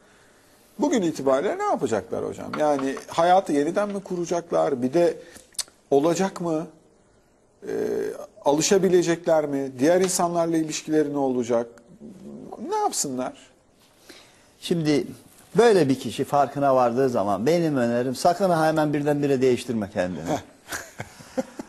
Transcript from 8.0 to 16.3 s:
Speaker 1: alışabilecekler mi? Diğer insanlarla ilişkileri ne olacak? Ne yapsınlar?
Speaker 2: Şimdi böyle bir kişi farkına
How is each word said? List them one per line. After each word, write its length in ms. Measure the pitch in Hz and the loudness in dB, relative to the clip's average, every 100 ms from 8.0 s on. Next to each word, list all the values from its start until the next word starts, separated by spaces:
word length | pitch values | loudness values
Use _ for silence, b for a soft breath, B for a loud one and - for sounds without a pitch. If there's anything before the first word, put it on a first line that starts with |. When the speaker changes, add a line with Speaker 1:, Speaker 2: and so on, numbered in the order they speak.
| 55 - - - 147 | -6 -8 -16 -6 0
Speaker 1:
alışabilecekler 1000 | 147 156 196 185 180 165 165 170 160 147 | 0 4 2 4 4 2 0 2 0 0
mi? 260 | 139 135 127 | -4 -6 0
Diğer 220 | 147 180 | 2 4
insanlarla 560 | 185 175 175 175 170 165 | 2 0 -2 0 0 0
ilişkileri 560 | 156 151 - 156 147 | -2 -6 -2 0 0
ne 40 | 143 | 0
olacak? 500 | 135 123 117 117 120 - - - - - - - - - 254 | 0 0 0 0 -2 -10 -20 -20 -20 -18 -18 -16 -16 -12 -6
Ne 60 | 427 | -2
yapsınlar? 580 | 415 - 143 127 127 - - _ _ _ B B B B B B B B | -2 -2 -4 -4 -8 -10 -20 _ _ _ B B B B B B B B
Speaker 2:
Şimdi 480 | - 175 151 143 - - - - - 175 | -4 -2 2 0 -2 -10 -20 -20 -4 4
böyle 320 | 240 196 139 | 6 6 4
bir 100 | 131 | 2
kişi 240 | 117 98 | -2 -6
farkına 520 | 131 | 0